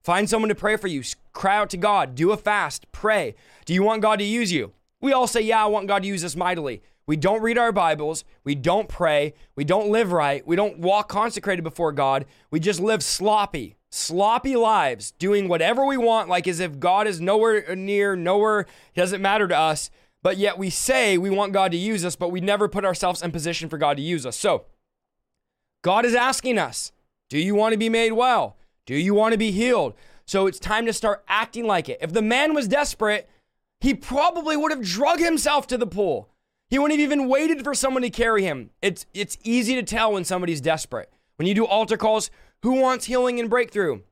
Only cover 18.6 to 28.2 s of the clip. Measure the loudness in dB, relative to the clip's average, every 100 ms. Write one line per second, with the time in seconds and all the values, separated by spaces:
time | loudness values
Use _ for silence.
18.6 | -2 -12 _ -2 -2 0 0 2 2 2
19.6 | 2 0 -6 -16 _ _ -2 2 0 0
20.6 | -4 -2 2 2 4 2 2 0 2 2
21.6 | 2 0 -2 -2 -4 -2 -4 -2 0 2
22.6 | 0 0 0 0 -2 -2 -6 -4 -4 -4
23.6 | -6 0 0 0 -2 -4 -4 -2 0 0
24.6 | -4 _ _ _ _ _ _ _ _ _
25.6 | _ _ 0 2 4 2 2 0 -2 0
26.6 | -2 -6 -12 _ _ _ _ -2 0 2
27.6 | 2 2 0 2 0 2